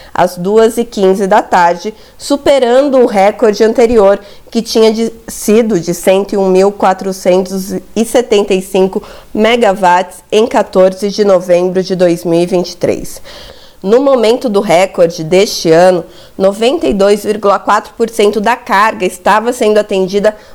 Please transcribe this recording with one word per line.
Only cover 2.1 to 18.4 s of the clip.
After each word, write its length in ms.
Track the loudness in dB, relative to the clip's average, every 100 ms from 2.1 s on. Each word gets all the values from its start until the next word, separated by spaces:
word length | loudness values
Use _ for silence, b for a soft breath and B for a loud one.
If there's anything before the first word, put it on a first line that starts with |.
| -18
superando 800 | -6 -2 0 2 2 2 2 2
o 80 | 2
recorde 580 | 2 0 2 0 2 0
anterior, 560 | 2 2 4 4 2 B B -8
que 140 | -6
tinha 300 | -2 2 2
de, 200 | 2 -4 -8 -16
sido 540 | -8 0 2 2 -2
de 120 | -4
cento 420 | -2 0 0 0 -2
e 20 |
um 120 | 0
mil 220 | 2 2
quatrocentos 1000 | 2 -2 -2 -4 -4 0 0 0 -6 -8 -10 -8 -4
e 80 | -2
setenta 500 | -2 0 0 0 -2
e 80 |
cinco 400 | -2 0 0 -2 B B B -2
megawatts 840 | 0 2 0 2 2 2 0 -10 -4
em 160 | -2 0
quatorze 600 | 0 0 2 2 0 -6
de 160 | -2 2
novembro 580 | 2 2 0 0 -2
de 140 | -4 0
dois 280 | 0 0 -2
mil 180 | 0
e 40 | 0
vinte 240 | -2 -4
e 60 | -4
três. 440 | -4 -4 -8 -14 B B B B B B
No 180 | -2 0
momento 480 | 2 2 2 0 0
do 120 | -2
recorde 640 | 0 2 0 0 0 -2 0
deste 460 | 0 0 -2 2
ano, 340 | 4 4 2 -4 B B -2
noventa 500 | -2 0 -2 -2 -2
e 80 | 0
dois 300 | 2 0 -2
vírgula 340 | -2 0 0
quatro 340 | 0 -2 -2 -6
por 120 | -4
cento 320 | 0 0 0